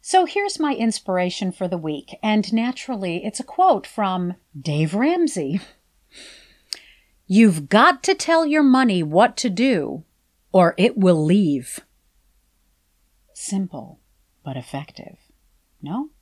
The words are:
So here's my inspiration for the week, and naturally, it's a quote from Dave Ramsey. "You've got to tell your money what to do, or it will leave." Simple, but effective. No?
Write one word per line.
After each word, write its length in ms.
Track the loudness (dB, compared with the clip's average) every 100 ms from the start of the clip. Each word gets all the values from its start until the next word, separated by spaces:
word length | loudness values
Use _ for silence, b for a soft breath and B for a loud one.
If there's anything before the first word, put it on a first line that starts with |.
| 2
So 140 | 2
here's 340 | 2 -2 -6 -4
my 160 | -4
inspiration 760 | 0 -2 -2 -2 -2 -2 -2 -6
for 160 | -4 -6
the 100 | -4
week, 380 | -6 -8 -12 -6
and 300 | 0 0 0
naturally, 720 | -2 -2 -6 -10 -8 -6 -6 -8
it's 160 | -10
a 20 |
quote 420 | -10 0 2 2 -2
from 500 | -4 -2 -2 -4 -8 _ -12
Dave 360 | -6 -2 -2
Ramsey. 680 | 0 0 0 -2 -2 -4 -6 -8 _ _ _ _ B B B B B B B B B B _ _
"You've 400 | 6 6 4 0
got 360 | 4 4 2
to 120 | -2 -2
tell 300 | 2 0 2
your 180 | 2
money 400 | 4 4 4 0
what 320 | 2 2 2 0
to 140 | -6
do, 560 | 0 0 0 -2 -10 -16 _ _ _ _
or 220 | 2 2 4
it 200 | 0 2
will 240 | 2 4
leave." 600 | 4 2 2 -2 -6 -16 _ _ _ _ _ _ _ _ _ _ _ _ _ _ _
Simple, 680 | -18 -8 -6 -6 -10 -18 -20 _ _ _ _ -12
but 100 | -12
effective. 600 | -10 -12 -12 -18 -20 -20 _ _ _ _ _ _
No? 300 | -10 -8 -10 _